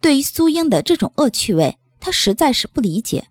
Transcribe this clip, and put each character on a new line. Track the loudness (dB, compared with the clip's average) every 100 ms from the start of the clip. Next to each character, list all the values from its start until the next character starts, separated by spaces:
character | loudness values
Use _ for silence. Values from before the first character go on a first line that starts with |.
对 | 4 2
于 |
苏 | 0 0 0
英 | 2 2
的 | 0
这 | 0 0
种 | 0 0
恶 | -2
趣 | 0 -2
味， | 2 0 -2 _ _
他 | -6
实 | -2 0
在 | 2 2
是 | 0 -4
不 | -2
理 | -2 -2
解 | -4 -6 -6